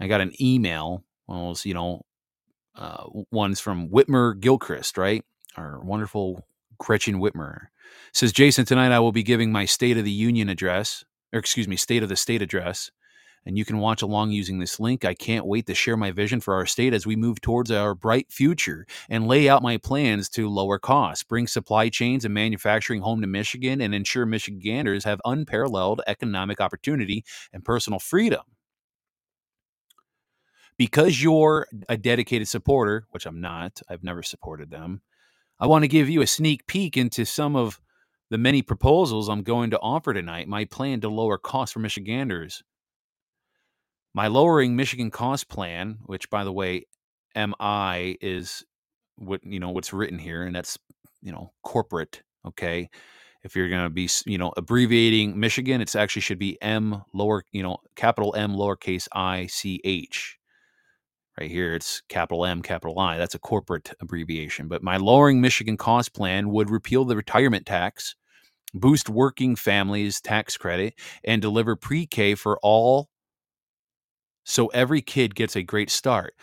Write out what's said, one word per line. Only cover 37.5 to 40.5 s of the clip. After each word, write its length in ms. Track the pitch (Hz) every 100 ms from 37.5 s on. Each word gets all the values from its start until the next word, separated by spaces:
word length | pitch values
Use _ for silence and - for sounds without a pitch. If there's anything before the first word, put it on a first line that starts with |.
of 260 | 139 113 - _ _ _ _ -
the 80 | 113
many 240 | 127 139
proposals 680 | - 110 135 165 160 110 104
I'm 140 | 104
going 280 | 101 117 117
to 100 | 104
offer 340 | 107 151 151
tonight, 340 | 101 85 85
my 160 | 90